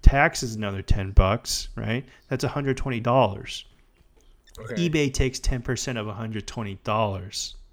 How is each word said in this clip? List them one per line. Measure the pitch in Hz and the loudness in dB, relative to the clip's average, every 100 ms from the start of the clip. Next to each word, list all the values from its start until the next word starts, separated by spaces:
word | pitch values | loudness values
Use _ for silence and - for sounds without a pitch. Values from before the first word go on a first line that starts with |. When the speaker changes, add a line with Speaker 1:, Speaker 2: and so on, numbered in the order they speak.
Speaker 1:
tax | - 139 160 - | 10 10 2 0
is | 123 110 | -6 -4
another | 104 98 | -4 -6
ten | 95 - 95 | 0 0 4
bucks, | 101 95 113 - - - - | 4 4 2 -2 -8 -8 -8
right? | 107 117 135 - _ | -4 -4 -6 -20 _
That's | 131 | -4
a | 131 | -4
hundred | 147 139 131 | -2 -2 -2
twenty | 135 117 | -2 -2
dollars. | 120 127 110 98 - - - _ _ _ _ _ _ - _ - | 2 4 4 0 -12 -14 -16 _ _ _ _ _ _ -20 _ -18
Speaker 2:
Okay. | 113 123 170 | -10 -2 0
Speaker 1:
eBay | 156 143 | 2 0
takes | 135 131 - | -2 -6 -4
ten | - 131 | -4 -4
percent | 117 120 - 120 | -4 -6 -6 -6
of | 104 | -8
a | |
hundred | 101 110 110 101 | -8 -8 -8 -10
twenty | - 104 98 | -10 -10 -10
dollars | - 107 110 95 95 - - - - | -4 -2 -2 -4 -8 -10 -10 -12 -20